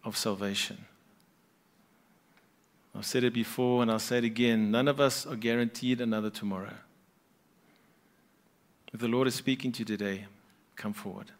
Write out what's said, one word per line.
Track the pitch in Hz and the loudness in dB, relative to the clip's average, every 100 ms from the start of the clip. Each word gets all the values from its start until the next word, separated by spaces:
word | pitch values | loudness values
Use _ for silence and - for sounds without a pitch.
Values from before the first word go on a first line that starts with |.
of | - 107 | -6 -2
salvation. | 117 98 101 101 - - - _ _ _ _ _ _ _ _ _ _ _ _ _ _ _ _ _ _ _ _ | -2 -2 -2 -2 -4 -8 -18 _ _ _ _ _ _ _ _ _ _ _ _ _ _ _ _ _ _ _ _
I've | 101 104 | -8 -2
said | 131 | 2
it | 123 | 2
before | 117 110 - 127 123 | 2 -4 0 2 4
and | 117 | 4
I'll | 110 | 2
say | 110 123 | 0 0
it | |
again. | 117 113 120 113 107 | 0 2 4 4 4
None | 110 139 | 4 2
of | 139 | 4
us | 139 - - | 4 2 -6
are | 123 | -4
guaranteed | 117 117 117 - 123 123 | 0 2 0 0 0 0
another | 120 110 107 | 0 0 -2
tomorrow. | 104 104 95 98 - - _ _ _ _ _ _ _ _ _ _ _ _ _ _ _ _ _ _ _ - | -4 -6 -6 -8 -14 -20 _ _ _ _ _ _ _ _ _ _ _ _ _ _ _ _ _ _ _ -14
If | 110 | -4
the | 117 | 0
Lord | 120 131 | 4 2
is | |
speaking | 120 - 131 127 | 2 0 0 0
to | 113 | -4
you | |
today, | 110 107 101 98 101 - _ _ _ - | -4 -2 -2 -4 -8 -20 _ _ _ -10
come | 107 | -8
forward. | 101 104 92 - - | -8 -10 -12 -14 -20